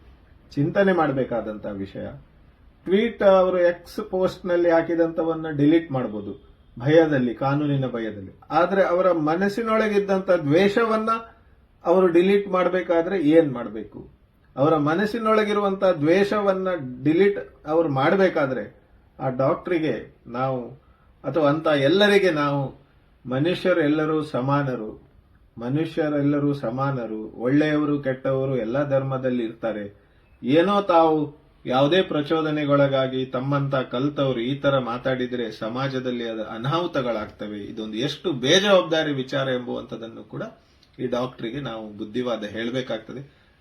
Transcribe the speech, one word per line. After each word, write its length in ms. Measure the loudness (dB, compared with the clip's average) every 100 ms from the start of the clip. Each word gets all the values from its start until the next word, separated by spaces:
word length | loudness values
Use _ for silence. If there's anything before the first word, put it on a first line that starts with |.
| -20 -20 _ -20 -8 -2
ಚಿಂತನೆ 380 | 0 2 2
ಮಾಡಬೇಕಾದಂತ 720 | 2 2 0 -2 -4 -6 -8 -10
ವಿಷಯ. 420 | -10 -10 -10 -12 -14 -20 _ _ _ _ _
ಟ್ವೀಟ್ 400 | 0 2 2 2
ಅವರು 360 | 6 6 6 4
ಎಕ್ಸ್ 500 | 2 0 -8 -12 -4
ಪೋಸ್ಟ್ 360 | 0 0 -2 -2
ನಲ್ಲಿ 240 | 2 4
ಹಾಕಿದಂತವನ್ನ 800 | 4 2 2 0 0 -2 -2 -4
ಡಿಲೀಟ್ 420 | 2 4 4 2
ಮಾಡ್ಬೋದು 580 | -4 -4 -6 -10 -12 -18 _ _ -6
ಭಯದಲ್ಲಿ, 560 | 4 4 6 2 0 -2
ಕಾನೂನಿನ 520 | -2 0 0 -2 -2
ಭಯದಲ್ಲಿ. 440 | -4 -6 -8 -14 -18 -4
ಆದ್ರೆ 320 | 0 2 2
ಅವರ 280 | 2 2 2
ಮನಸ್ಸಿನೊಳಗಿದ್ದಂತ 1200 | 2 0 0 -2 -2 0 0 2 0 0 0 2
ದ್ವೇಷವನ್ನ 760 | 0 4 4 4 2 0 0 0 -4 -6 -20 _ _ _ _ 2
ಅವರು 220 | 4 6
ಡಿಲೀಟ್ 420 | 4 4 4 2
ಮಾಡ್ಬೇಕಾದ್ರೆ 720 | 0 0 0 0 0 0 0
ಏನ್ 300 | 4 6 4
ಮಾಡ್ಬೇಕು? 580 | 0 -8 -10 -12 -16 -20 _ _ _ _ 0
ಅವರ 200 | 2 2
ಮನಸ್ಸಿನೊಳಗಿರುವಂತ 1040 | 2 0 -2 -2 0 2 2 0 0 2
ದ್ವೇಷವನ್ನ 840 | 0 2 2 4 2 0 0 0 -2 -4 -8 -4
ಡಿಲೀಟ್ 640 | 0 4 4 2 -8 -12 -2
ಅವ್ರು 220 | 0 2
ಮಾಡ್ಬೇಕಾದ್ರೆ 880 | 2 2 4 2 2 -2 -4 -8 -16 _ _ _ -10
ಆ 100 | -6
ಡಾಕ್ಟ್ರಿಗೆ 840 | 0 0 0 -2 -2 -2 -4 -10 _ -12
ನಾವು 600 | -6 -4 -4 -8 -16 _ _ _ _
ಅಥವಾ 260 | -4 0 2
ಅಂತ 180 | 2 2
ಎಲ್ಲರಿಗೆ 640 | 2 4 4 4 4 4
ನಾವು, 500 | 0 0 -2 -4 -10 _ _ _ _ -6
ಮನುಷ್ಯರೆಲ್ಲರೂ 920 | -2 0 0 2 2 2 2 0 -2
ಸಮಾನರು, 800 | -2 -4 0 0 0 -4 -8 -14 -20 _ _ _ _ -10
ಮನುಷ್ಯರೆಲ್ಲರೂ 960 | -4 -2 -2 -2 -2 0 0 2 0
ಸಮಾನರು, 840 | -2 -4 -2 -2 -2 -6 -8 -10 -4
ಒಳ್ಳೆಯವರು 640 | 2 2 4 2 0 -2
ಕೆಟ್ಟವರು 560 | -2 -2 -2 0 0 -2
ಎಲ್ಲ 340 | -2 -2 0
ಧರ್ಮದಲ್ಲಿ 540 | 0 0 -2 -2 -2
ಇರ್ತಾರೆ. 500 | -4 -6 -6 -6 -10 -16 _ _ _ _
ಏನೋ 380 | 2 4 4 2
ತಾವು 540 | 4 4 4 2 -2 -8 _ _ -2
ಯಾವುದೇ 360 | 2 4 4
ಪ್ರಚೋದನೆಗೊಳಗಾಗಿ 1200 | 2 -2 0 0 0 -2 2 4 4 2 0 -2 -4
ತಮ್ಮಂತ 500 | -4 -2 -2 0 -2
ಕಲ್ತವ್ರು 640 | -2 -2 -2 0 -2 0
ಈ 200 | -4 -2
ತರ 200 | 0 0
ಮಾತಾಡಿದ್ರೆ 720 | -2 -4 -4 -2 -4 -4 -6
ಸಮಾಜದಲ್ಲಿ 760 | -6 -8 -4 -4 -4 -4 -6 -6
ಅದು 140 | -8
ಅನಾಹುತಗಳಾಗ್ತವೆ. 1160 | -8 -8 -4 -2 -2 -4 -4 -4 -8 -10 -10 -10
ಇದೊಂದು 340 | -10 -10 -8
ಎಷ್ಟು 380 | -6 -6 -4 -6
ಬೇಜವಾಬ್ದಾರಿ 840 | -2 2 2 4 4 4 0 -2
ವಿಚಾರ 340 | -4 -4 -4 -2
ಎಂಬುವಂಥದ್ದನ್ನು 760 | -4 -6 -10 -10 -12 -14 -16
ಕೂಡ 200 | -14 -12 -12 -14 _ _ _ -8
ಈ 80 | -4
ಡಾಕ್ಟ್ರಿಗೆ 520 | -4 -6 -8 -10 -8
ನಾವು 380 | -10 -10 -12 -12
ಬುದ್ಧಿವಾದ 460 | -8 -6 -4 -4
ಹೇಳ್ಬೇಕಾಗ್ತದೆ. 880 | -6 -6 -6 -4 -6 -8 -10 -16 -16 _ _ _